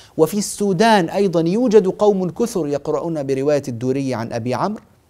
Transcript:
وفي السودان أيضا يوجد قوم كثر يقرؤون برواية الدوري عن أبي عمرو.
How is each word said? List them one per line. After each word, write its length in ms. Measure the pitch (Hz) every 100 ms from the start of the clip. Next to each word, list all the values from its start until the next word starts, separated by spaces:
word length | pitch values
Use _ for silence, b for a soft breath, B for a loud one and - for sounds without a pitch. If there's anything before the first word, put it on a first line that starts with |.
| B -
وفي 220 | 160 208
السودان 680 | - - 202 170 226 208 165
أيضا 320 | 190 202 165
يوجد 480 | 165 214 254 214 185
قوم 420 | - 208 190 180
كثر 360 | - 233 180 147
يقرؤون 560 | 139 156 147 170 156
برواية 400 | 139 135 143 143 139
الدوري 460 | 117 127 135 135
عن 180 | 113 117
أبي 220 | 117 120
عمرو. 280 | 120 180 214 _ _